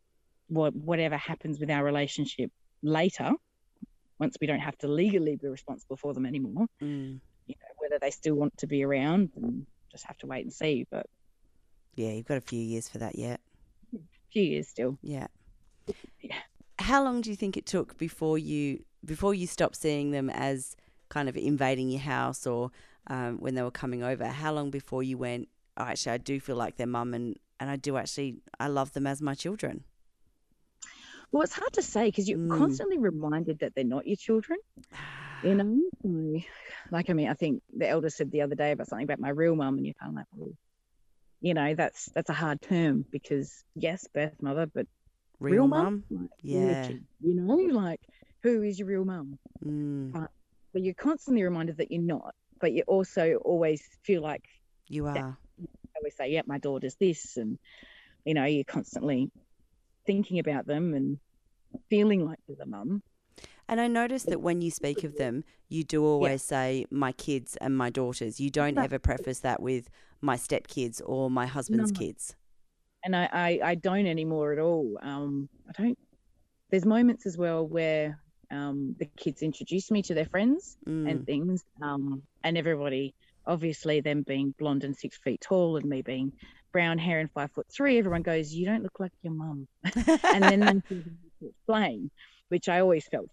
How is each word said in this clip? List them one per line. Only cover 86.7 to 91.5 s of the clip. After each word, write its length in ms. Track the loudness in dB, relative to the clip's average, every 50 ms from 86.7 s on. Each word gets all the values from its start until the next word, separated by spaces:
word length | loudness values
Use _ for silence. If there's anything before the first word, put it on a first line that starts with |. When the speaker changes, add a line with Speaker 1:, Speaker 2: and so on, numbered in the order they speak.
| 2
Speaker 1:
brown 240 | 2 4 4 2
hair 220 | 2 2 2 2 2
and 120 | 0 -2
five-foot-three, 640 | -2 -4 -4 -4 -4 -8 -8 -8 -2 2 4 6 6 6
everyone 240 | 4 4 0 0 0
goes, 300 | 2 0 0 0 -2 -2
"You 120 | -2 0
don't 180 | 0 0 0 -2
look 160 | -6 -6 -6
like 140 | -6 -6 -6 _
your 120 | -8 -6 -4
mum." 340 | -4 -4 -6 -6 -8 -10 -12 _ _ -4
<laughs> 500 | -2 -2 2 4 6 6 6 6 6 6
And 100 | 8 8
then 160 | 8 8 8
they 60 | 8
Speaker 2:
<laughs> 80 | 6 6
Speaker 1:
have 140 | 4 2 -2
to 140 | -8 -8 -8 -12 -14 -16 -20 -20 -18 -16 -16
explain, 600 | -16